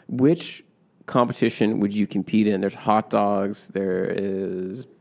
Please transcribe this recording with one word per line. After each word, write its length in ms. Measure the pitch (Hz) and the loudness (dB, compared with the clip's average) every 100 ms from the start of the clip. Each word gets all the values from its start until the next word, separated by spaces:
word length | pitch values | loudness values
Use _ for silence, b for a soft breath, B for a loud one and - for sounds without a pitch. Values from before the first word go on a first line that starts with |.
| B | B
Which 560 | 123 135 170 - - - _ _ _ - | 2 4 4 -2 -14 -20 _ _ _ -2
competition 720 | 127 120 120 113 - 107 110 | 0 0 2 0 2 0 2
would 160 | 101 104 | 0 0
you 100 | 101 | 0
compete 420 | 101 - 107 107 | -2 0 2 2
in? 140 | 98 | 2
There's 140 | 98 - | -2 -2
hot 340 | - 107 - | 0 2 2
dogs, 600 | 110 101 101 98 104 - | 0 2 0 -2 -6 -8
there 360 | 95 98 92 92 90 | -4 -2 0 -2 -2
is 680 | 98 95 95 92 92 107 127 _ | -4 -4 -4 -6 -6 -10 -14 _